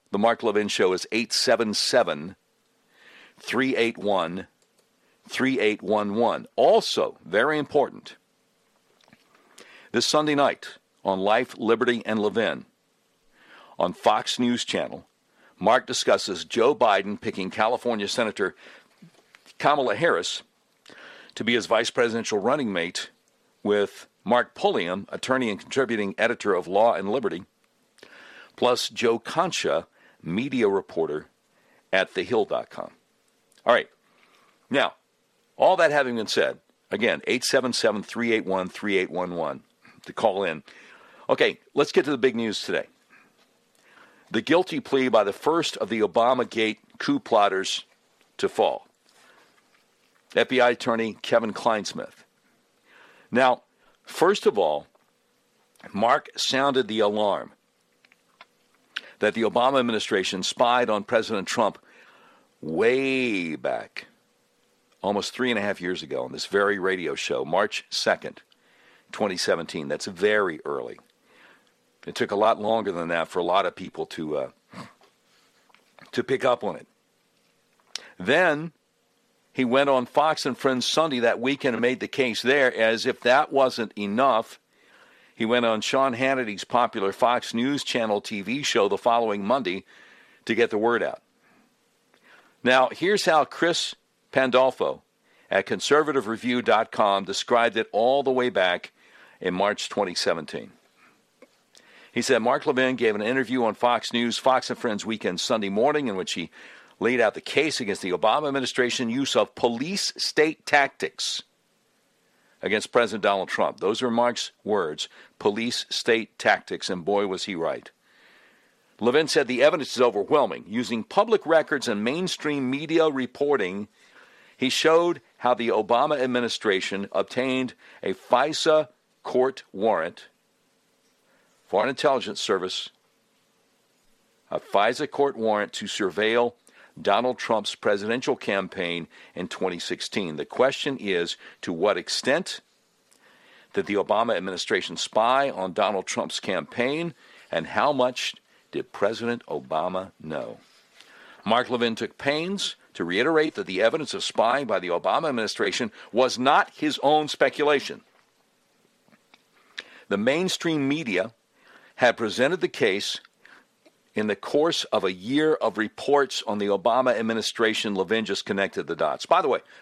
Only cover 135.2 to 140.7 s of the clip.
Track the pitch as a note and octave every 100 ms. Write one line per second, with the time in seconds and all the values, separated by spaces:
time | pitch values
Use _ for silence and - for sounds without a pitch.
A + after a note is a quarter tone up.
135.2 | C#3+ A2+ A2 G#2 G2+ - G#2 - G2 E2+
136.2 | A2 A#2 A#2+ - _ _ - - G2+ G2+
137.2 | B2 A#2+ - A2 G#2 - A#2 G2+ G#2 B2
138.2 | D3 B2 - G2 F#2+ G2+ F2 E2+ E2 -
139.2 | - - F#2 - F#2+ F2 - - - A#2
140.2 | F2+ D#2 D2 - C3